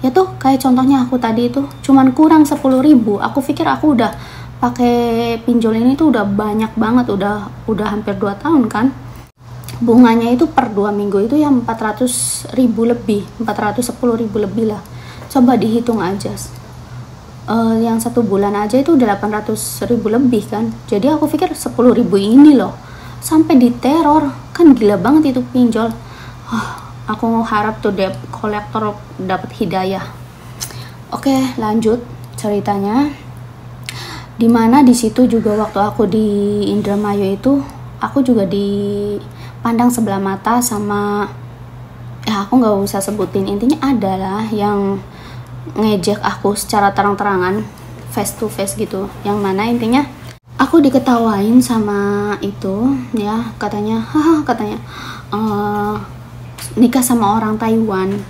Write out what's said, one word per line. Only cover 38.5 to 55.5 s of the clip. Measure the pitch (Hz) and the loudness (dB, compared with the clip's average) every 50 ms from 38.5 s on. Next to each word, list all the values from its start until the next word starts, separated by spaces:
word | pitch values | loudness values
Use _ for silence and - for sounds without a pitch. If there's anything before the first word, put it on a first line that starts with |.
| 202 202 202 202 202 202 202 202 202 202 202 208 208 208 - - - - - - - - - 240 233 226 240 247 240 | 0 -2 0 0 -2 -2 -2 -2 -4 -4 -4 -4 -6 -8 -10 -12 -18 -16 -18 -18 -16 -6 -4 -2 0 2 2 2 2
sebelah | - 226 208 196 | 2 -2 -2 -2
mata | 196 196 196 196 196 - 214 233 247 247 | -2 -2 -2 -4 -4 -2 0 0 0 0
sama, | - 220 208 208 202 208 208 208 208 202 208 202 - - - - - - - - - - - - - - - - - - - - | -2 -4 -4 -4 -4 -2 -2 -2 -2 -2 -2 -4 -6 -8 -14 -16 -16 -18 -18 -18 -18 -18 -18 -18 -18 -18 -18 -16 -16 -16 -12 -6
ya | - 220 196 202 202 | -4 -4 -4 -2 2
aku | - | 2
nggak | 262 240 214 208 196 | 4 4 4 2 2
usah | 196 202 - 202 196 | 0 -2 -2 -4 -4
sebutin, | - 208 208 185 175 - 202 190 | -4 -2 -4 -4 -2 -2 -2 -2
intinya | 202 202 202 233 247 311 302 - | 0 -2 0 2 0 0 2 0
adalah | 269 277 214 196 190 190 190 220 - 190 214 226 214 | 0 0 0 0 -2 -2 -2 -4 -4 -4 -4 -4 -4
yang | 220 208 202 208 208 202 202 196 196 196 - - - - - - - - - - - - - - - | -2 -2 0 0 0 0 0 -2 -2 -4 -6 -12 -18 -20 -18 -16 -16 -16 -16 -14 -16 -14 -14 -10 -4
ngejek | - 214 220 214 190 165 214 208 208 - | 0 0 2 2 0 0 -2 -2 0 -2
aku | 202 202 - - 196 208 | -4 -4 -2 -2 -2 -2
secara | 208 - - - 208 202 196 | -2 -4 -2 0 2 2 2
terang-terangan, | 196 202 196 202 202 190 202 208 196 185 180 185 196 214 214 - - - - - - - - - | 2 2 0 0 0 0 -2 -2 0 0 0 0 -2 -4 -6 -8 -12 -18 -18 -18 -18 -18 -16 -10
face | - - 202 202 - | -6 -6 -6 -6 -6
to | - 226 208 | -6 -6 -6
face | - - 196 202 - | -4 -6 -6 -6 -4
gitu. | - 220 - - 190 202 202 - - | -6 -6 -6 -4 -6 -8 -8 -10 -8
Yang | - 202 202 214 202 | -4 -4 -2 -2 -2
mana | 190 190 196 214 226 | -2 -2 -2 0 0
intinya | 240 240 226 220 240 277 285 - - - - - - - _ _ - | 0 0 0 2 2 2 0 -2 -8 -16 -18 -20 -20 -20 _ _ -2
aku | - 269 269 - 330 | -2 -2 4 4 6
diketawain | 285 269 247 262 247 262 247 233 233 226 208 196 202 220 233 254 | 6 6 4 2 2 2 2 2 2 0 0 0 0 4 4 4
sama | 247 - 240 220 214 208 202 202 202 202 208 202 208 208 202 196 | 4 4 0 0 0 0 0 -2 0 0 -2 -2 -2 -4 -4 -4
itu, | - 202 196 - - 190 190 202 233 269 277 262 247 - - | -6 -8 -8 -6 -6 -6 -4 -2 0 0 -2 -2 -4 -6 -4
ya, | 220 202 208 220 226 240 226 - - | -4 -4 -2 -4 -4 -6 -8 -8 -8
katanya, | 220 - - 208 208 214 220 226 | -8 -6 -4 -4 -4 -2 -2 -4
"Haha," | 220 - - 311 294 330 330 302 | -4 -2 -2 0 2 2 2 2
katanya, | 294 - 240 - 214 208 214 226 - - - - - - - - - - - | 2 -2 -2 -2 -2 -6 -6 -10 -12 -14 -16 -14 -14 -14 -14 -16 -10 -8 -4
"eh, | 208 220 220 | -2 -2 -2